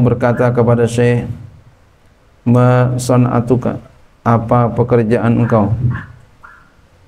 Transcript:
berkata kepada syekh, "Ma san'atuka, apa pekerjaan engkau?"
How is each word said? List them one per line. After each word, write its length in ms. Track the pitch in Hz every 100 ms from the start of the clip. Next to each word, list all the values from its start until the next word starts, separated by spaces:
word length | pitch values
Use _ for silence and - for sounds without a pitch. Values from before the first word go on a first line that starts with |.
berkata 480 | 123 120 123 117 123
kepada 320 | 123 113 117
syekh, 400 | 113 117 120 120 - - - - - _ _ _ _ _ _ _
"Ma 480 | 120 123 123 123 123 123
san'atuka, 800 | - 123 123 120 117 127 117 - - _ _ _
apa 480 | 117 117 113 123 120
pekerjaan 640 | 110 117 120 110 113 113
engkau?" 400 | 117 113 113 98 - - - - - - _ - - _ _ _ _